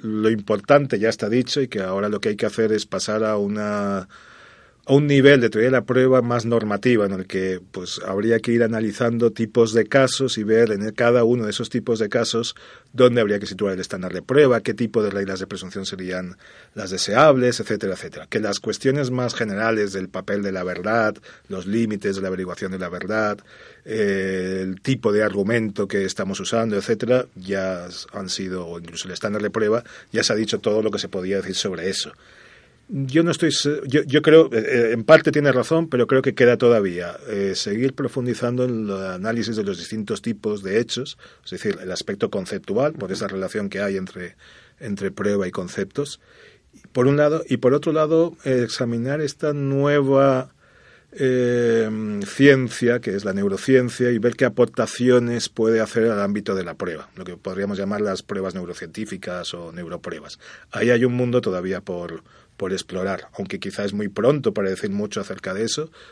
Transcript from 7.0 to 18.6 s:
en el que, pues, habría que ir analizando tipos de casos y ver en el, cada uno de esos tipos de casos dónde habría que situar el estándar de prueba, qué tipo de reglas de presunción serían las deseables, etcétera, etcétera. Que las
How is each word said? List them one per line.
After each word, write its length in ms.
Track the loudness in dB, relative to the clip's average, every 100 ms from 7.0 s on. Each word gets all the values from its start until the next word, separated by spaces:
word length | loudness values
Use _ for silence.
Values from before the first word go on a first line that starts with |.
| 2
en 60 |
el 140 | -2 -6
que, 320 | -4 -2 -4 -8
pues, 320 | -12 -10 -10 -6
habría 340 | -2 2 2
que 120 | 2
ir 100 | 2
analizando 680 | 2 0 -2 -2 -2 2 0
tipos 420 | 0 0 4 4
de 140 | 4 4
casos 500 | 4 2 2 -2 -2
y 60 |
ver 300 | 2 4 4
en 100 | 2
el, 100 | -4
cada 320 | 0 4 4
uno 200 | 4 2
de 80 | 0
esos 180 | -4 -4
tipos 280 | -4 -2 -2
de 120 | 0
casos 440 | 0 0 -2 -4 -10 -20 -20 _
dónde 300 | 4 4 6
habría 180 | 2 0
que 60 | -4
situar 260 | -4 -4
el 80 | -4
estándar 320 | -6 -8 -8
de 80 | -8
prueba, 400 | 0 4 6 4
qué 140 | 0
tipo 280 | -2 0 0
de 60 | 0
reglas 320 | -2 -4 -6
de 60 | -8
presunción 400 | -10 -10 -10 -10
serían 500 | -8 -6 -6 -8 -14 -20 -20 -16
las 160 | -12 -8
deseables, 680 | -4 2 6 8 6 4 0
etcétera, 340 | -4 -4 -4
etcétera. 320 | -6 -10 -16 -6
Que 120 | -4
las 200 | -4 -4